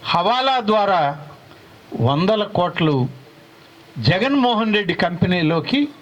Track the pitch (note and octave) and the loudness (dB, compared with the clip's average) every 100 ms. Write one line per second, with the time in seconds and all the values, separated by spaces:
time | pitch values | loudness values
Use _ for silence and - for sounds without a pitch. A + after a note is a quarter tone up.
0 | - E3+ F3+ B3 C4+ C4 G#3 G#3+ G3+ F#3 | -2 -2 0 0 0 -2 0 0 2 0
1 | C#3+ D#3 - - - - - - - - | 0 -4 -14 -20 -20 -20 -20 -20 -14 -2
2 | A#2+ C#3+ F#3+ G#3+ G#3 - F3 - D#3+ C#3 | 0 2 0 0 -2 -2 -2 0 0 0
3 | B2+ - - - - - - - - - | -2 -6 -20 -20 -20 -20 -20 -20 -18 -2
4 | A2+ F3+ B3 C#4+ B3 A3+ A3+ G#3 G3 - | 0 2 2 2 2 2 2 0 0 -2
5 | F3 F3 F3 F3+ D#3 E3 - C4 C#4+ - | -2 0 0 2 2 0 0 -2 -2 -4